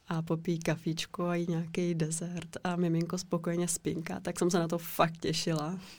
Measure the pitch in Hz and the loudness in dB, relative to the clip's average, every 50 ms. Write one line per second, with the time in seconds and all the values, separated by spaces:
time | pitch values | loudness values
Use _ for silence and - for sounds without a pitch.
0 | _ - 170 165 160 165 165 165 165 - 170 160 165 - 156 160 - 170 160 165 | _ -2 -2 -2 0 0 0 0 2 0 0 0 2 0 0 0 0 0 -2 0
1 | - - - - 175 175 175 175 175 175 170 165 170 165 165 185 180 175 175 160 | -4 -6 -4 -2 0 0 2 2 2 2 0 0 0 0 0 0 2 2 2 2
2 | 160 151 160 165 180 175 175 175 160 165 - - - 180 175 175 175 170 165 165 | 0 0 0 -2 -4 -4 -6 -6 -8 -8 -8 -4 -2 0 2 2 4 4 4 2
3 | 170 170 - 180 - - - 170 165 180 170 170 175 170 - - - - 170 170 | 2 0 -2 -4 -2 -2 -2 -2 0 0 0 2 0 0 0 -2 -2 -2 -2 -2
4 | 165 - 180 185 185 175 175 - 175 180 180 185 165 165 170 170 165 - - - | -4 -4 -6 -4 -4 -4 0 2 2 4 4 4 2 2 0 -2 -4 -4 2 4
5 | 165 165 165 - - - 160 - - 170 165 156 147 156 185 185 185 - - | 4 4 4 0 -2 -2 0 0 0 0 0 0 -2 -2 -4 -6 -10 -14 -18